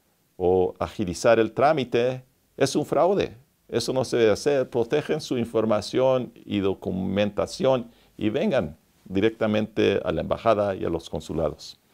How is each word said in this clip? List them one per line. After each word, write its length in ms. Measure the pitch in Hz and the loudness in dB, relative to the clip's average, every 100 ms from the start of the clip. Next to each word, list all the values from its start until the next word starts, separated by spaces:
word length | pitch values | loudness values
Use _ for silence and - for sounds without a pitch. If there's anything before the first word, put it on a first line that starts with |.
| _ _ _ - | _ _ _ -2
o 360 | 90 92 90 - | 2 2 2 -2
agilizar 580 | 90 - 90 85 120 113 | -6 -4 -6 0 4 4
el 140 | 110 | 2
trámite 720 | - 139 160 123 120 123 127 - _ _ - | 2 2 2 0 0 0 -4 -12 _ _ -2
es 220 | 135 151 | 0 0
un 80 | 147 | 0
fraude. 500 | 139 170 196 - - _ _ - | 2 2 2 -2 -8 _ _ -6
Eso 240 | 120 127 | -4 -2
no 140 | 131 120 | -4 -2
se 100 | 120 | 2
debe 160 | 113 | 4
hacer. 380 | 98 147 139 127 | 4 0 0 0
Protegen 500 | 123 117 147 - 156 | -2 0 -2 -2 -4
su 180 | - 127 | -2 -4
información 960 | 117 117 110 104 - 123 131 131 117 | -2 0 2 0 0 0 2 2 -2
y 260 | - - 101 | -12 -4 -2
documentación 1300 | 95 95 98 92 92 95 104 95 90 - 131 131 117 - _ - | 0 -2 -4 -4 -2 0 0 -2 -4 0 0 0 -4 -16 _ -4
y 140 | 107 | -2
vengan 480 | 131 214 131 78 76 _ _ | 0 0 0 -2 -8 _ _
directamente 960 | - 92 110 - 110 107 110 - 104 98 - | -6 2 2 2 0 0 0 2 2 2 0
a 80 | |
la 80 | 80 | -2
embajada 540 | 80 - 117 104 101 95 | -2 0 2 2 2 -2
y 100 | 95 | -4
a 40 | |
los 200 | 82 - | -4 -6
consulados. 680 | 80 - 80 76 76 - - _ | -10 -6 -2 -2 -4 -16 -20 _